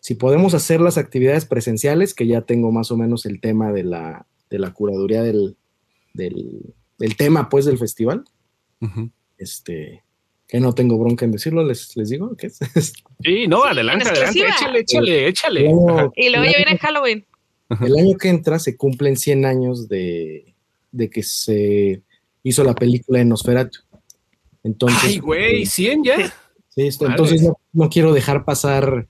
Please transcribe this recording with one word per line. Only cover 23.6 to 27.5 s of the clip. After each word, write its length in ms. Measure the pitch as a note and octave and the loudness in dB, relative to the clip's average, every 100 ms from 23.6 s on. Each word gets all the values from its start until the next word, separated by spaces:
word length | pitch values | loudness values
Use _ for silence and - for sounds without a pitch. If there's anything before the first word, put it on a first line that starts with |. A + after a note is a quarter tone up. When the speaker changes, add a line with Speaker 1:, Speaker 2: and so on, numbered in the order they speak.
| B2+ - _ _ _ _ _ _ _ _ | 0 -8 _ _ _ _ _ _ _ _
Speaker 1:
Entonces, 400 | A2 G#2+ B2 A#2+ | -8 -2 0 2
Speaker 2:
Ay, 140 | A3 G3+ | 0 -2
güey, 440 | D3 D#3+ G#3+ G#3+ | -4 -2 0 0
Speaker 1:
eh, 40 | G3 | -2
Speaker 2:
¿cien 360 | - G3 D4 | -2 0 0
ya? 120 | C4+ D4 | 2 0
Speaker 3:
Sí. 160 | F4+ - _ _ _ | 0 -8 _ _ _
Speaker 1:
sí, 180 | - C#3 | -2 -2
esto, 180 | C#3 | 0
Speaker 2:
Madre. 100 | C#3+ | -2
Speaker 1:
entonces 280 | B2+ D#3 D#3+ | 2 4 4
no, 160 | D#3+ | 4